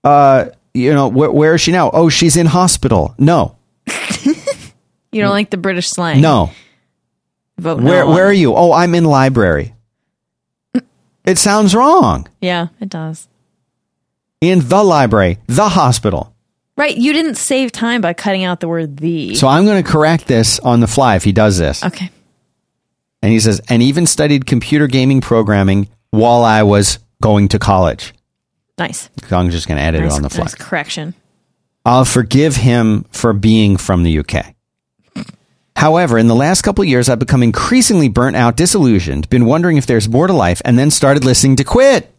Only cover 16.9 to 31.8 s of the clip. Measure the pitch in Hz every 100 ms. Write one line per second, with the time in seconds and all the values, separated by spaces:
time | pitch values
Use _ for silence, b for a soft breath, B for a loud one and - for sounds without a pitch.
16.9 | - 262 302 320 202 - 269 254 - 233
17.9 | 240 180 170 208 190 185 175 165 165 156
18.9 | 139 160 165 101 117 135 151 202 202 151
19.9 | 156 156 165 - 117 110 - 131 120 113
20.9 | 143 127 95 104 98 107 92 78 69 -
21.9 | - 185 _ _ _ _ _ _ _ _
22.9 | _ _ _ 98 113 110 101 - 117 123
23.9 | 147 165 - 147 143 131 123 - 151 147
24.9 | 131 131 135 - 117 107 101 98 98 98
25.9 | _ _ 110 113 120 117 107 104 101 98
26.9 | - _ _ 107 104 101 104 - 95 87
27.9 | 58 - _ _ _ _ _ _ - 175
28.9 | - - - - 90 90 85 - 76 78
29.9 | 80 80 73 71 - 80 - - 175 147
30.9 | - 156 - _ _ _ _ _ _